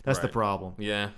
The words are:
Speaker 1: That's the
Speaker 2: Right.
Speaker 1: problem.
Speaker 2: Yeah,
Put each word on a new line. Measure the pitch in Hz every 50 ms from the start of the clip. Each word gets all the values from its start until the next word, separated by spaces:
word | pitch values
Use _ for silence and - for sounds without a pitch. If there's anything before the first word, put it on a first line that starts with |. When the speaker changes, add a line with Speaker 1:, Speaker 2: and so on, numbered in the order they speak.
| -
Speaker 1:
That's | 135 135 87
the | 135
Speaker 2:
Right. | - -
Speaker 1:
problem. | 117 107 101 98 90 92 92 90
Speaker 2:
Yeah, | - 104 104 104 104 101 101 104